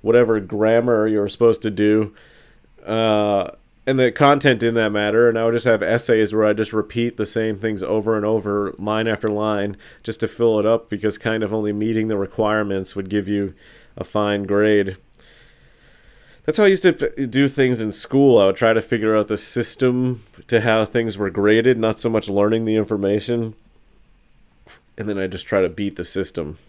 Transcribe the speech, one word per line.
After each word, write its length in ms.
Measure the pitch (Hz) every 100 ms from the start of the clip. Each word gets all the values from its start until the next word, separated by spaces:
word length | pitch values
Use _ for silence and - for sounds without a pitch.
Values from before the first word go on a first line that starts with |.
whatever 400 | 107 120 117 110
grammar 640 | 95 104 110 117 123 113 110
you 120 | 107
were 100 | 101
supposed 340 | - 117 113
to 80 | 110
do, 440 | 98 107 107 104 - - _ _ _ _ _
uh, 640 | - 110 113 107 104 101 87 - _ _ -
and 120 | 135
the 140 | 127
content 480 | - 143 143 117 113
didn't 140 | 117
that 180 | 117 110
matter, 360 | 104 104 107 120
and 100 | 113
I 60 |
would 100 | 113
just 100 | 117
have 180 | 123 110
essays 520 | 90 117 - 110 107
where 100 | 107
I 80 | 107
just 200 | 104 107
repeat 440 | 110 101 117 117 -
the 100 | 104
same 320 | 113 110 101
things 240 | 113 104
over 340 | 92 110 107 110
and 80 |
over, 500 | 104 110 101 104 101 -
line 300 | 104 110 110
after 200 | 107 110
line, 480 | 104 107 104 104 98 - -
just 180 | - 110
to 80 | 113
fill 300 | - 117 110
it 80 | 107
up, 240 | 113 -
because 280 | 104 107 101
kind 240 | 113 110
of 120 | 107
only 180 | 110 104
meeting 360 | 104 110 110 110
the 100 | 104
requirements 760 | 98 - 107 107 104 98 95
would 140 | 98 95
give 180 | 104 95
you 280 | 101 98 - - - _ -
a 80 |
fine 380 | - 107 104 104
grade. 560 | 101 101 107 104 98 92 _ _ - _ - _ _ _ _ _ _ _ _ _ -
That's 80 | -
how 80 |
I 40 | 208
used 160 | 190
to 100 | 185
p-, 320 | 170 - - 135
do 200 | 131 139
things 360 | 139 131 120
in 100 | 110
school. 460 | 101 - 135 139 117
I 80 | 98
would 100 | 95
try 160 | 113
to 80 | 113
figure 340 | 110 117 110
out 140 | 110 104
the 80 | 107
system 880 | - - 117 - 131 123 127 120 - - -
to 160 | 117
how 240 | 113 110 107
things 320 | 120 113 98
were 100 | 101
graded, 480 | 92 101 110 120 113
not 240 | 113 110
so 80 | 117
much 220 | 113 104
learning 340 | 98 104 113
the 100 | 113
information. 800 | 110 101 104 98 104 101 120 113 107 _ _ _ _ _ _ _ _ _ _ _ - _ -
And 140 | 107
then 80 | 98
I 80 | 95
just 200 | 90 -
try 140 | 101
to 80 | 92
beat 280 | 90 101 -
the 80 |
system 520 | 87 95 90 - 73 76